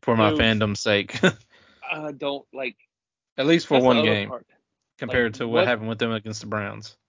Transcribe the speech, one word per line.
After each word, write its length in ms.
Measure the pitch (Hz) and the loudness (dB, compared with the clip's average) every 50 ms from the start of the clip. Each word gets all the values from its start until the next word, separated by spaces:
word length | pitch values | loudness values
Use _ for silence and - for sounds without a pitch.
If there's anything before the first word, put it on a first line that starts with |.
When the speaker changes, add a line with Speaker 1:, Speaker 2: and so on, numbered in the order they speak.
| - | 0
Speaker 1:
for 120 | - 117 113 | 2 2 4
my 120 | 110 104 | 4 4
Speaker 2:
Dude. 80 | 104 151 | 4 4
Speaker 1:
fandom's 400 | 117 113 110 107 110 107 101 - | 2 2 2 2 0 -2 -2 -2
sake. 380 | - 113 104 101 95 - - - - 185 - - _ _ _ | 0 0 2 2 0 -2 -4 2 2 2 2 0 _ _ _
<laughs> 360 | _ _ _ _ _ - 131 | _ _ _ _ _ -12 -10
Speaker 2:
I 220 | - 156 156 151 143 | -10 -8 -8 -10 -10
don't, 320 | 135 147 143 143 139 - _ - | -8 -8 -8 -8 -8 -12 _ -12
like, 240 | 135 135 123 110 _ _ _ _ _ _ _ _ _ _ _ _ - | -8 -8 -8 -10 _ _ _ _ _ _ _ _ _ _ _ _ -2
Speaker 1:
Compared 220 | 135 147 165 165 - | 2 2 2 2 2
to 60 | - | 2
Speaker 2:
that's 0 | |
the 180 | 151 131 123 | 2 4 6
Speaker 1:
one 100 | 127 123 | 6 4
Speaker 2:
other 100 | 117 113 | 4 4
Speaker 1:
game. 220 | 110 107 104 101 104 | 2 0 0 -2 -6
Speaker 2:
part. 180 | - 120 - _ _ _ _ _ _ _ _ _ _ _ | -8 -12 -14 _ _ _ _ _ _ _ _ _ _ _
Speaker 1:
Compared 340 | 139 117 127 127 120 113 107 | -10 -4 0 0 0 0 -2
Speaker 2:
Like, 60 | - | -6
Speaker 1:
to 100 | 120 117 | -8 -2
what 120 | 113 120 | 2 2
Speaker 2:
what 60 | 185 | 2
Speaker 1:
happened 220 | 123 123 110 110 110 | 2 0 -2 -2 -8
with 100 | 113 110 | -4 -4
them 140 | 120 117 113 | -2 -2 -2
against 300 | 110 104 110 110 - - | -4 -6 -8 -12 -12 -10
the 40 | |
Browns. 480 | 110 107 107 101 101 107 110 113 - - _ _ | -8 -6 -6 -6 -6 -10 -12 -16 -18 -20 _ _